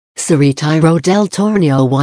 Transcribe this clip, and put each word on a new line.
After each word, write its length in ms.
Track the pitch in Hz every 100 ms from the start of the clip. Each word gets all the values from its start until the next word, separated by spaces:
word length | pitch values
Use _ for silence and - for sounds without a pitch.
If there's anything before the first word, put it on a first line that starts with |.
| _
se 220 | - - 160
retiró 640 | 139 135 151 160 160 165
del 280 | 156 196 208
torneo 600 | - 208 208 160 135 131 135